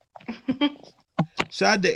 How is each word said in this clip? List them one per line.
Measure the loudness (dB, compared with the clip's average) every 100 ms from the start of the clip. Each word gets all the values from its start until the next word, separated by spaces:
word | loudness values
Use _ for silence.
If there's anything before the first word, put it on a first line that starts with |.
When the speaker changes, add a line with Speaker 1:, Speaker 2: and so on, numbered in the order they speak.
| _ -20 -14
Speaker 1:
<laughs> | -12 -6 -2 -2 -2 -16 _ _ -4 -4 -2 -8
Speaker 2:
Shout | 0 2 4
out |
to | 2